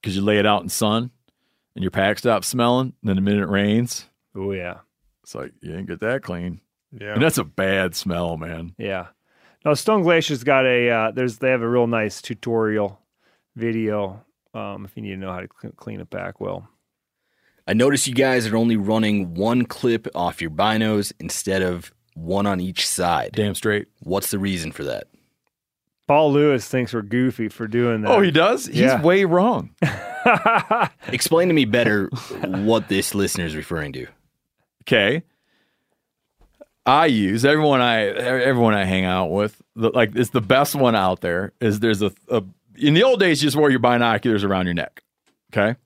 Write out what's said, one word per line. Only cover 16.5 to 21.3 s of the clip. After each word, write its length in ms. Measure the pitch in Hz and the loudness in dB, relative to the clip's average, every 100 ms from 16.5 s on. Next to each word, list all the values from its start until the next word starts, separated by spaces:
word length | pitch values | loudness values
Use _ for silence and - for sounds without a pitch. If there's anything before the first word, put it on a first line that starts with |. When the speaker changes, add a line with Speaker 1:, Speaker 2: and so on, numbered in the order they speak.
| 92 98 _ _ _ _ _ _ _ _ _ - | -10 -14 _ _ _ _ _ _ _ _ _ -4
Speaker 4:
I 60 | |
notice 340 | 107 131 139 135 | 2 4 2 0
you 60 | 127 | 0
guys 320 | 135 127 110 | 2 2 0
are 80 | 113 | 0
only 200 | 117 113 | 2 2
running 560 | 98 110 107 104 92 85 | 2 0 2 0 -2 -2
one 300 | 107 123 120 | 0 0 -2
clip 420 | - 123 113 - - | -2 -2 -2 -4 -4
off 260 | 87 - | -4 -4
your 80 | 82 | -8
binos 640 | 78 104 110 110 107 101 - | -2 0 2 0 0 -2 -8
instead 420 | - | -10